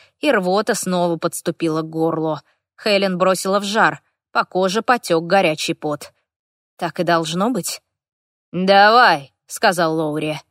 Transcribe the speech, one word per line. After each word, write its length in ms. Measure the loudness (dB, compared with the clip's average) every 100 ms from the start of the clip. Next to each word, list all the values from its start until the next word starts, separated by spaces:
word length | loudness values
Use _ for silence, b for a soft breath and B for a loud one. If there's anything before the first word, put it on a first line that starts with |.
| b b
и 100 | 0
рвота 420 | 0 2 0 0
снова 420 | -4 -2 -2 0 -2
подступила 640 | -4 -4 -8 -4 -4 -4
к 60 | -6
горлу. 500 | -4 -2 -2 -4 -6 -10 _ _ _
Хелен 340 | -2 0 0 0
бросила 420 | 0 0 0 -2
в 40 |
жар. 380 | -2 0 0 0 _ _ _
По 120 | -4
коже 380 | -2 -2 0 0
потёк 440 | 0 0 0 -2 2
горячий 480 | 2 2 -2 -6
пот. 380 | -6 -6 -8 -10 _ _ _ _ _ _ _
"Так 220 | -8 -4
и 40 |
должно 460 | 0 0 0 -2 -2
быть". 300 | -2 -6 -10 _ _ _ _ _ _ _
"Давай", 840 | -4 4 6 8 6 6 2 -4 _ _
сказал 500 | -2 0 0 -2 -2
Лоури. 460 | -4 -4 -6 -8 -14